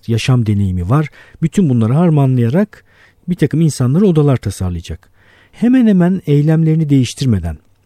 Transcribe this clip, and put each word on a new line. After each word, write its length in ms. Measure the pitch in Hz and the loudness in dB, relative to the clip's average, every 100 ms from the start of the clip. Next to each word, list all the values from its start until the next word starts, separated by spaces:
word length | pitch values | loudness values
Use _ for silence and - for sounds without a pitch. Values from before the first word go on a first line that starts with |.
| - | -4
yaşam 400 | 113 - 127 110 | -4 0 0 0
deneyimi 440 | 101 101 90 87 | 0 -2 -4 -2
var. 180 | 139 151 - - - | -2 -2 -10 -20 -6
Bütün 260 | 160 - 170 | -4 0 0
bunları 240 | 123 110 | 0 0
harmanlayarak 920 | 143 175 151 135 127 117 156 208 - _ _ _ _ - | 0 2 2 0 0 0 0 -2 -6 _ _ _ _ -8
bir 60 | |
takım 260 | 175 151 151 | -2 -2 0
insanlara 440 | 165 - 123 151 | 0 0 -2 2
odalar 320 | 208 156 143 127 | 2 2 2 0
tasarlayacak. 720 | 104 - 95 87 - 80 _ _ _ _ _ | -4 -6 -6 -6 -10 -16 _ _ _ _ _
Hemen 340 | - 240 262 226 | -4 0 2 4
hemen 360 | 190 175 185 - | 4 2 0 0
eylemlerini 640 | 143 147 160 160 156 151 | 2 2 2 2 0 2
değiştirmeden, 720 | 143 123 - 135 101 82 76 _ _ | 0 0 -2 -2 -2 -4 -10 _ _